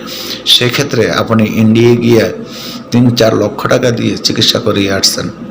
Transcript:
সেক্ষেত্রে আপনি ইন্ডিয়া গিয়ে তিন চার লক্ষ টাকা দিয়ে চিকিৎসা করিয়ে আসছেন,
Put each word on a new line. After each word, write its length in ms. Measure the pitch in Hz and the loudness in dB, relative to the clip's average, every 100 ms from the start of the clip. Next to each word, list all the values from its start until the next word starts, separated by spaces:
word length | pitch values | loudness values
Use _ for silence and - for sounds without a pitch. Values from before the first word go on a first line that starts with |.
| - - - - - | -12 -12 -10 -8 0
সেক্ষেত্রে 680 | - 123 - 139 120 95 | 2 2 0 -2 0 0
আপনি 320 | 82 110 113 | 0 0 0
ইন্ডিয়া 520 | 107 - 110 110 120 120 | 2 2 4 6 4 4
গিয়ে 380 | 120 113 92 - - - - - - | 4 2 2 -4 -12 -12 -12 -14 -2
তিন 240 | 120 123 117 | 2 2 4
চার 220 | 110 107 | 2 2
লক্ষ 300 | 104 - - | -2 -4 -2
টাকা 240 | 127 123 | 0 0
দিয়ে 260 | 113 113 - | 0 -2 -2
চিকিৎসা 420 | - - - - | -4 0 0 0
করিয়ে 320 | - 101 98 | -2 0 0
আসছেন, 380 | 98 - - - - - | 0 -2 -4 -8 -10 -12